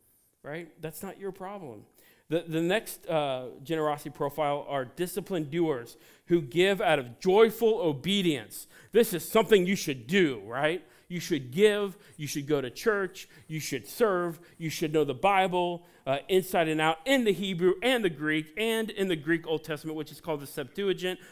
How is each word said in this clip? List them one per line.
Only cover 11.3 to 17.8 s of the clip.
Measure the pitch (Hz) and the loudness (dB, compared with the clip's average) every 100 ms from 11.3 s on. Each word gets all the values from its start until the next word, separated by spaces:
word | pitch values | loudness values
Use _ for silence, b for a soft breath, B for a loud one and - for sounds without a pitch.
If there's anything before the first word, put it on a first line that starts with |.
| 156 123 | -4 -2
give, | 143 214 208 202 - B B | 4 4 4 -2 -8 B B
you | 147 | -8
should | 151 143 | -6 -2
go | 143 | -2
to | 127 | -2
church, | - 233 202 185 - - B B | -2 -2 0 -2 -8 -18 B B
you | 156 | -10
should | - 131 - | -6 -8 -8
serve, | - 220 180 175 165 B B | 0 2 2 -2 -6 B B
you | 160 | -8
should | - 160 | -4 0
know | 156 | 2
the | 143 | 0
Bible, | 131 190 196 190 180 175 170 B B - | 2 2 4 2 2 -2 -4 B B -4
uh, | 139 - | -4 2
inside | 190 185 190 160 | 2 2 0 2
and | 156 | 2
out, | 156 165 262 | 2 0 2
in | 269 | 2
the | 226 | 4
Hebrew | 180 196 180 180 190 | 0 -2 0 2 2